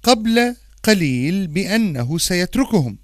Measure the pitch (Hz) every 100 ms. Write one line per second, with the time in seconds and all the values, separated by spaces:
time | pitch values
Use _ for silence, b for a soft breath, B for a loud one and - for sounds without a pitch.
0 | - 240 220 226 240 240 - - - 208
1 | 156 127 135 190 185 151 180 214 220 135
2 | 120 165 - 180 180 - 269 214 127 101